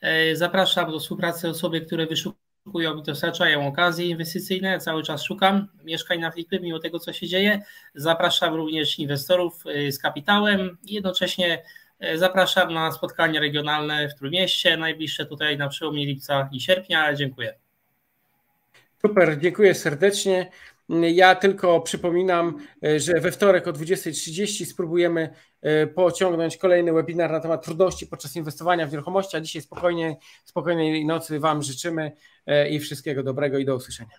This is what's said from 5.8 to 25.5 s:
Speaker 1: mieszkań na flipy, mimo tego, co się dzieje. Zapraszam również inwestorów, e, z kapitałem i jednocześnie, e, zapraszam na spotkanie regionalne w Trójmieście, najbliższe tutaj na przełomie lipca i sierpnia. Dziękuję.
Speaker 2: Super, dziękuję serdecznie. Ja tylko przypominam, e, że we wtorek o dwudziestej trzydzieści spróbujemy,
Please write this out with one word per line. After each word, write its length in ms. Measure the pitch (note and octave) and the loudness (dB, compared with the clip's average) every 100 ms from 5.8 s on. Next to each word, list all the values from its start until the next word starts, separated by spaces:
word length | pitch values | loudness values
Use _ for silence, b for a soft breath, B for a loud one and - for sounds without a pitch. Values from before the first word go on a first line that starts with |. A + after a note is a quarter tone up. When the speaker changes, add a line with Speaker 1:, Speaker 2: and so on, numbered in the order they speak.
Speaker 1:
mieszkań 360 | D#3+ D#3+ - F3 | -10 -10 -4 -4
na 120 | E3 | -4
flipy, 280 | E3 E3+ F#3+ | -6 -6 -6
mimo 200 | F3 D#3+ | -4 -6
tego, 200 | D#3+ E3 | -6 -8
co 140 | E3+ | -10
się 140 | D#3+ F3 | -10 -4
dzieje. 340 | F3+ G3+ G3+ G3+ B B - | 0 2 0 -4 B B -6
Zapraszam 580 | D3 E3 F3 - F3 | 0 2 2 4 2
również 460 | D#3+ D#3+ D#3 D3 - | 2 -2 -2 -2 -2
inwestorów, 640 | D3 C#3+ - F3+ F3 - D#3+ | -2 -4 2 2 2 -6 -8
e, 260 | D3 C#3+ | -4 -4
z 80 | C#3 | -2
kapitałem 760 | D#3 D3 D3 G#3 G#3 G3 F#3 F3 - | -6 -6 0 2 4 2 -2 -8 -10
i 80 | |
jednocześnie, 680 | G#3 F#3+ F3+ F3+ - F3+ E3 B B B _ | -6 -4 -2 -2 0 0 -2 B B B _
e, 180 | E3 D#3+ | -6 0
zapraszam 560 | F#3 F#3 F3 - F3 | 2 4 2 4 2
na 180 | E3 D#3+ | 2 -2
spotkanie 480 | D3+ - - E3 D#3 | -2 -8 0 0 2
regionalne 720 | D3+ D3 D3 D3+ D3+ D3+ D3 | 0 -2 -2 -2 -2 -2 -4
w 60 | - | -6
Trójmieście, 600 | C#3 F3 F#3 - F3+ D#3+ | -4 0 0 2 2 2
najbliższe 480 | D#3+ D#3 D#3 - D3+ | 0 -4 -6 -6 -8
tutaj 320 | D3 D3+ C#3+ | -4 -4 -2
na 120 | C#3+ | -4
przełomie 360 | C#3 D#3+ D3 C#3+ | -4 -6 -4 -4
lipca 440 | C#3 - C#3+ C#3 | -6 -2 -2 -2
i 100 | C3+ | -6
sierpnia. 520 | - F#3 - E3 D3+ | 0 -2 0 0 0
Dziękuję. 400 | C#3+ C#3+ C3 A2+ - _ _ _ _ _ _ _ _ _ _ _ b b _ | 0 -4 -4 -8 -8 _ _ _ _ _ _ _ _ _ _ _ b b _
Speaker 2:
Super, 380 | G#3 G#3 E3 D3+ | 0 4 4 4
dziękuję 340 | F3 E3+ G3+ F3 | -2 6 6 6
serdecznie. 760 | E3 D3 G3 G3+ G3 F#3 F3+ B B B _ E3 E3+ | -2 2 2 2 0 0 -2 B B B _ 0 2
Ja 220 | E3+ F#3 F#3 | 8 8 8
tylko 460 | G3 G3 F3+ E3+ | 4 2 4 4
przypominam, 760 | E3 F3 F3 E3+ F#3 F3 E3+ D3+ B B | 2 -4 0 0 2 2 0 -4 B B
e, 160 | D3+ D3+ | 0 0
że 200 | C#3 E3+ | 2 0
we 120 | E3+ | 0
wtorek 360 | - G3+ F3+ E3+ | 2 4 4 2
o 40 | |
dwudziestej 420 | D3 D#3+ F#3 F3 | -6 -2 -2 -2
trzydzieści 520 | D3 - D#3+ G3+ G#3 E3+ | -6 -8 -4 -4 -4 -8
spróbujemy, 640 | - F3 E3+ E3+ E3+ D#3+ b b | -6 -2 2 2 2 -4 b b